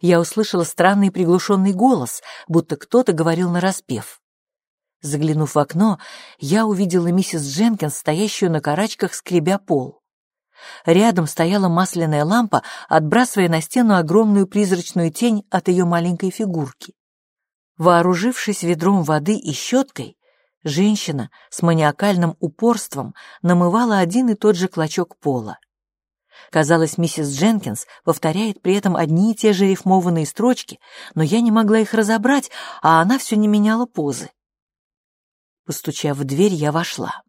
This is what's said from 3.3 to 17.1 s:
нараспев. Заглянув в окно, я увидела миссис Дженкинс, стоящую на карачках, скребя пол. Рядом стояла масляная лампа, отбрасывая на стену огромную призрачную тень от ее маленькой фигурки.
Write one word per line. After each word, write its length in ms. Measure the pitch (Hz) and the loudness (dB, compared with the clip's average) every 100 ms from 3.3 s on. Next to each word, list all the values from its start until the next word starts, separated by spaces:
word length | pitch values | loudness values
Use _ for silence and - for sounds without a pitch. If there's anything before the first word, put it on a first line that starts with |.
| 165 180 | 0 -2
нараспев. 720 | 175 185 190 _ 110 - - _ _ _ _ _ _ _ _ | 0 -2 -4 _ -8 -8 -20 _ _ _ _ _ _ _ _
Заглянув 520 | 143 147 156 151 147 151 | -8 -2 -2 0 0 0
в 20 | |
окно, 400 | 143 165 220 190 - - - _ | -2 0 0 0 -8 -20 -20 _
я 260 | 139 202 | -2 0
увидела 440 | 220 190 196 180 170 | 0 0 0 0 2
миссис 340 | 175 - 165 | 0 0 -4
Дженкинс, 540 | 143 143 226 208 151 - | -6 0 0 0 -4 -4
стоящую 560 | - 156 208 - 185 | -4 -2 -2 -2 -2
на 80 | 160 | 0
карачках, 540 | - 151 220 - 190 | -2 -2 -2 -4 -6
скребя 440 | - - 175 156 196 | -6 -2 -2 0 -2
пол. 420 | - 151 127 - _ _ _ _ _ _ - - | 0 -2 -2 -14 _ _ _ _ _ _ -20 -10
Рядом 420 | - 170 226 185 156 | 2 4 4 2 -2
стояла 420 | - 165 202 190 | -2 0 2 0
масляная 560 | 165 185 175 160 151 | 0 0 -2 -2 0
лампа, 380 | 151 226 233 135 - - - | 0 0 0 -2 -4 -18 0
отбрасывая 600 | 160 156 220 247 - 175 | 0 2 2 2 0 0
на 120 | 160 | 0
стену 360 | 156 254 233 190 | -2 0 4 2
огромную 500 | 156 190 220 202 190 | 4 4 4 2 2
призрачную 640 | 202 202 180 175 185 165 | 0 0 0 -2 -2 -2
тень 320 | 160 240 214 - | 0 0 0 -2
от 180 | 185 - | -4 0
ее 180 | 180 175 | 0 2
маленькой 440 | 170 170 175 190 | 0 -2 -2 -4
фигурки. 640 | - 214 165 143 - - _ _ | -4 -6 -4 -6 -10 -20 _ _